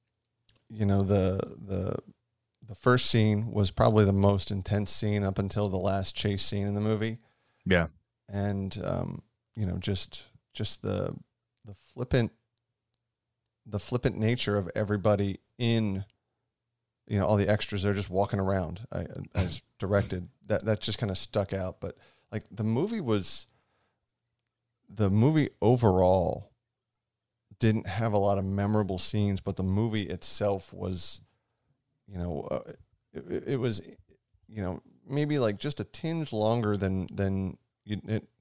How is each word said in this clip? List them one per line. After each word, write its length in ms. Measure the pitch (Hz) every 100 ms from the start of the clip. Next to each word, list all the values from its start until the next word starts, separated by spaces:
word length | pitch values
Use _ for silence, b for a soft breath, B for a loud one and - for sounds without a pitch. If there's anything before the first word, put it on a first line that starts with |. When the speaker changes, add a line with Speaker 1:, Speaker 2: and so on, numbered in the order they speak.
| _ _ _ _ _ _ -
Speaker 1:
you 160 | 107 101
know, 160 | 98
the, 380 | 98 101 95 95 - - 98
the, 300 | 95 95 - - - _ _ _ _ 110
the 100 | 104
first 320 | 127 127 -
scene 400 | 117 107 104 117
was 200 | 104 95
probably 340 | - 117 107 101
the 80 |
most 380 | 98 98 98 -
intense 400 | 101 95 101 101
scene 320 | - 107 104
up 160 | 98 95
until 280 | 98 104 104
the 100 | 92
last 380 | 95 98 95 -
chase 280 | 104 98 -
scene 220 | 101 101
in 80 | 101
the 60 |
movie. 360 | 107 110 110 117 _ _ _ _ -
Speaker 2:
Yeah. 220 | 90 82 - _ _ -
Speaker 1:
And, 480 | 101 101 98 98 95
um, 400 | 95 92 90 87 - _ _ 117
you 100 | 98
know, 120 | 90
just, 500 | 92 98 - - - _ _
just 300 | - 110 -
the, 320 | 101 95 95 - - _ _ _ -
the 80 |
flippant, 580 | 101 _ - 123 135 110 - _ _ _ _ _ _ _ _ _ _ _ _ -
the 140 | 104
flippant 380 | - 123 135 -
nature 400 | 110 123 - 104
of 120 | 87 -
everybody 640 | 104 104 92 101 101 95 _ -
in, 480 | 117 113 110 95 98 _ _ _ _ _ _ _ _ _ -
you 100 | 104
know, 80 | 92
all 120 | 104
the 100 | 98
extras, 360 | 104 - 101
they're 100 | 98
just 160 | 101 101
walking 300 | 92 98 101
around, 420 | 95 98 82 90 117
I, 140 | - 85 - -
as 280 | - 92 82 -
Speaker 2:
<laughs> 100 | -
Speaker 1:
directed. 480 | 92 101 95 90 87 _ -
That, 180 | 104 107
that 160 | 107
just 160 | - 104
kinda 160 | 107 95
stuck 380 | - 107 95
out. 260 | 95 92 -
But, 180 | 98 - b b b
like, 120 | 110 -
the 140 | 110 110
movie 340 | 113 202 233
was, 480 | 131 107 90 - - _ _ _ _ _ _ _ _ _ _ _ _ _ _
the 200 | 101 101
movie 400 | 104 127 160 131 -
overall 920 | 104 123 117 92 92 92 82 - - _ _ _ _ _ _ _ _ _ _ -
didn't 280 | 113 107 -
have 260 | 95 113
a 40 | 104
lot 180 | 101 98
of 80 | 95
memorable 520 | 98 101 107 98 92
scenes, 440 | - 107 101 95
but 140 | - 95
the 80 |
movie 400 | 95 98 113 107
itself 680 | 90 85 - - 104 98 -
was, 480 | 92 95 90 - - - _ _ _ _ _ _ _ -
you 100 | 95
know, 240 | 87 76 -
uh, 80 | 65 - - _ _ _
it, 180 | - 170
it, 120 | - -
it 100 | 131
was, 240 | 120 110 - - _ _ _ _ -
you 140 | 107
know, 200 | 92 85 - _ -
maybe, 320 | 139 151 147
like, 180 | 113 101
just 220 | 147 -
a 40 |
tinge 480 | - - 165 165 151
longer 440 | 107 107 120 107 101
than, 300 | 95 95 90
than 440 | - 98 95 95 - _ _
you, 160 | - 104 -
it 200 | 110 - _